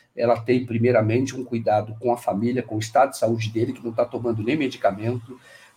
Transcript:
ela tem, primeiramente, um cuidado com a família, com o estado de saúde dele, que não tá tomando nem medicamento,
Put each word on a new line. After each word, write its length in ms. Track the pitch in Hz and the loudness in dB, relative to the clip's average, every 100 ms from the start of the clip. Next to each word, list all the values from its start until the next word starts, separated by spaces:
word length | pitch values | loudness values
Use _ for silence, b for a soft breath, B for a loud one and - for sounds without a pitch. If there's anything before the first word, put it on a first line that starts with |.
| b - | b -2
ela 240 | 117 117 | 2 2
tem, 240 | 113 123 | 2 0
primeiramente, 720 | 117 113 120 117 110 120 135 131 | 0 2 4 4 4 2 0 -4
um 80 | |
cuidado 500 | - 117 110 107 107 113 | -6 -4 2 0 0 -4
com 120 | 123 | -2
a 40 | 120 | 0
família, 460 | - 98 117 127 | -2 -2 0 -2
com 140 | - 107 | -2 -4
o 20 | |
estado 320 | 110 135 139 | 0 2 2
de 80 | - | 2
saúde 320 | 113 117 110 | 0 0 -2
dele, 240 | 110 117 | -2 -2
que 100 | - | -4
não 80 | 117 | -4
tá 140 | 113 120 | -2 -2
tomando 360 | 117 120 113 | -2 -2 -2
nem 140 | 110 156 | 0 0
medicamento, 840 | 131 - 104 98 113 123 - 123 b b b | -2 0 -2 0 -2 -4 -8 -18 b b b